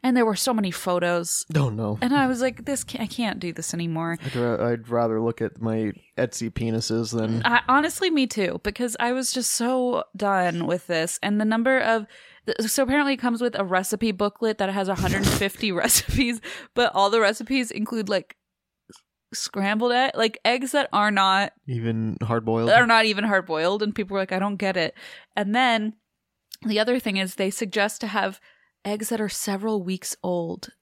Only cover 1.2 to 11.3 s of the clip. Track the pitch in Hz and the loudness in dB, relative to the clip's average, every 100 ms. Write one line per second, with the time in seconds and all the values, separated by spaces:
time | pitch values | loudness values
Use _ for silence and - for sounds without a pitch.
1.2 | 170 - - 156 139 107 110 104 247 285 | 0 -4 0 2 2 0 -2 0 2 2
2.2 | 262 254 254 247 240 269 - - 220 - | 2 2 0 -2 -6 -6 -6 -6 -6 -2
3.2 | 226 - 175 - 165 170 170 160 165 165 | -4 -2 -6 -8 -6 -4 -2 -2 -2 -4
4.2 | 143 123 120 117 120 117 117 120 117 110 | -4 -2 0 2 0 -2 -2 0 2 2
5.2 | 117 117 113 - 113 110 110 101 _ - | 0 -2 -4 -4 -2 0 -2 -4 _ -4
6.2 | 127 - 113 - 113 113 110 113 113 117 | -4 -2 -6 -4 -2 -2 -2 -2 -2 -2
7.2 | 110 113 113 233 - 269 311 - 381 320 | -2 0 2 2 4 2 2 0 0 2
8.2 | 262 - 185 - - 202 247 220 240 254 | 0 0 -2 -2 -6 -4 -4 -2 -2 0
9.2 | 254 262 240 - 233 254 247 247 - 190 | -2 -2 -2 -2 0 0 0 -2 -4 -4
10.2 | 202 196 180 170 165 175 - 170 165 - | 0 2 2 0 -2 -2 0 -2 -2 -2
11.2 | 196 | -2